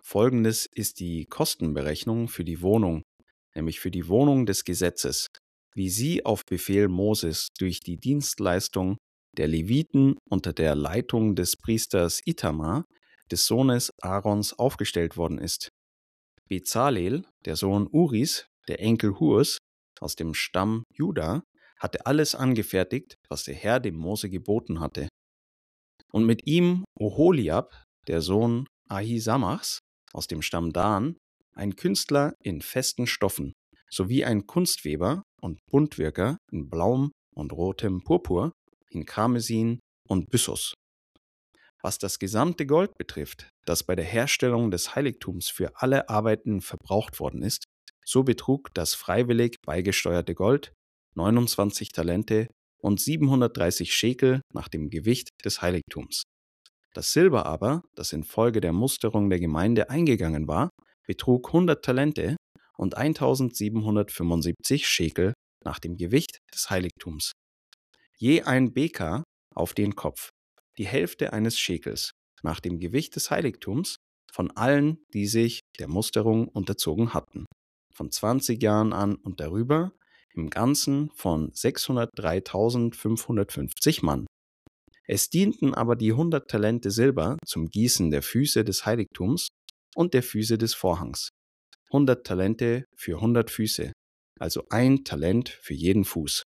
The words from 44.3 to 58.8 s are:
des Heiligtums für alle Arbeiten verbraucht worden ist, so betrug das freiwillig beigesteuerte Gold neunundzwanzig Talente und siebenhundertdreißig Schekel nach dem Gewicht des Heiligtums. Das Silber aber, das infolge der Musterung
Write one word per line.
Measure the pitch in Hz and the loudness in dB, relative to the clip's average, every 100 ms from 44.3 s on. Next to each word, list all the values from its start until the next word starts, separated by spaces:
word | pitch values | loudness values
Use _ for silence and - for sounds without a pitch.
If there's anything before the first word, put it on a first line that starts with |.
| - 127 117 117 | 2 2 2 0
des | 90 - | -2 -4
Heiligtums | - 143 - - 90 - | -2 -2 -4 -8 -6 -8
für | - - - | -4 -6 0
alle | 131 135 - | 2 2 2
Arbeiten | 107 110 107 - 98 | 0 2 0 0 -4
verbraucht | - - - 98 - - | -4 -14 0 0 0 -6
worden | 73 62 | -6 -4
ist, | 95 - - _ - _ | -4 -6 -10 _ -20 _
so | - 127 | 0 2
betrug | 135 113 - 139 - | 4 0 2 0 -2
das | - 80 | -6 -4
freiwillig | - - 95 123 117 120 - | -4 0 0 4 2 2 -2
beigesteuerte | - 82 95 92 90 87 85 | -6 -2 0 0 0 0 -2
Gold | 85 95 143 - _ _ _ _ | 0 2 2 0 _ _ _ _
neunundzwanzig | - 92 120 120 - 101 - 104 | -2 2 4 2 0 0 -2 -8
Talente | - 82 87 85 110 113 _ _ _ | -4 -2 -2 2 0 0 _ _ _
und | 101 101 | 0 0
siebenhundertdreißig | - 160 143 135 120 - 85 - 85 | 0 2 4 4 2 2 0 0 -2
Schekel | - 113 127 131 131 - | 0 0 4 2 2 -4
nach | - - | -12 -8
dem | 80 76 | -6 -6
Gewicht | 78 104 127 - _ | -2 0 0 -2 _
des | 101 - | -6 -2
Heiligtums. | 87 90 - - - - - _ _ _ _ _ _ | 0 -2 -4 -12 -8 -10 -10 _ _ _ _ _ _
Das | - - | -6 0
Silber | 147 185 123 73 | 6 6 6 0
aber, | 80 104 160 - | 0 0 0 -6
das | - - | -10 -6
infolge | 78 80 - 120 110 | -6 -4 2 2 4
der | 92 | 2
Musterung | 85 | 2